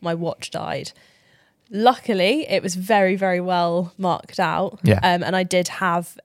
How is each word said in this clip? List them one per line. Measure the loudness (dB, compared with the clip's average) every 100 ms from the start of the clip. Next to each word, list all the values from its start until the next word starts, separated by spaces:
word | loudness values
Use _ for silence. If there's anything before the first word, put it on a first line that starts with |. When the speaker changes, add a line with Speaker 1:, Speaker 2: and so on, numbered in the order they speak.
Speaker 1:
my | -6
watch | -4 -4 -6 -8
died. | -8 -6 -6 -8 -16 _ _ _ _ _ _ -10
Luckily, | 2 2 2 0 0 2 0 0
it | -2
was | -2 -6
very, | 2 4 4
very | 2 0 0
well | 0 0 0 0 -4 -4
marked | -2 -2 -4 -2
out. | -2 0 -4 0
Speaker 2:
Yeah. | 2 4
Speaker 1:
Um, | 4 0
and | 0 -2
I |
did | 0 0 -2
have | -4 -2 -2 -4 -14